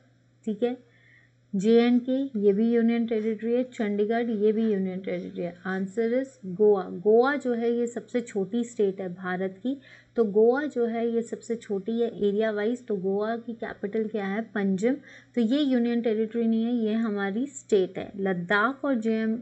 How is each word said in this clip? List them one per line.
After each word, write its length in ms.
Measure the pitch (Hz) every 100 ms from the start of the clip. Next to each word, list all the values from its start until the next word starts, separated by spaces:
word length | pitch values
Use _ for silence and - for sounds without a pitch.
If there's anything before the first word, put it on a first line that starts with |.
| _ _ _ _ -
ठीक 180 | 202
है, 140 | 240 262 - _ _ _ _ _ _ 196
जे 260 | 208 233
एंड 200 | 240 247 247
के 300 | 262 269 220
ये 140 | 202
भी 200 | 196 226
Union 320 | 233 226 233 226
Territory 480 | 220 220 214 220
है, 100 | 240
चंडीगढ़ 680 | 254 - 214 208 208 226 240
ये 220 | 214 208
भी 200 | 214 226
Union 280 | 196 190 185
Territory 420 | 190 175 185 190
है। 160 | 175 170 190
Answer 480 | 190 190 233 226
is 260 | 247 269 - 185
गोवा। 380 | 180 214 202
गोवा 520 | 185 185 208 220 254 285
जो 180 | 254
है 180 | 233 233
ये 160 | 240 233
सबसे 340 | 233 - 247
छोटी 420 | 240 202 190 240
state 380 | 233 - 202 190
है 120 | 190
भारत 460 | 180 185 180 190 190
की, 140 | 247 277 - - - -
तो 100 | 220
गोवा 380 | 196 226 254
जो 220 | 294 247 233
है 220 | 226 233
ये 140 | 233
सबसे 340 | 226 214 - 226
छोटी 460 | - 196 190 226
है 260 | 233 175 202
एरिया 240 | 196 220
वाइज। 360 | 208 208 247 -
तो 80 | 202
गोवा 420 | 185 196 214 233
की 160 | 233
capital 540 | 226 220 - 202 220 214
क्या 180 | 214 196
है? 160 | 202
पंजिम। 520 | 226 208 196 190 226 294 - - - -
तो 60 |
ये 180 | 220 277
Union 420 | 294 254 233 233
Territory 460 | 233 214 220 233 226
नहीं 160 | 226
है, 100 | 226
ये 200 | 247 214
हमारी 540 | 220 226 202 196 196 277
state 500 | - - 208 185 -
है। 140 | - -
Ladakh 680 | 190 180 175 208 226 269 285
और 100 | 254
जे 180 | 220
एम, 260 | 220 220 226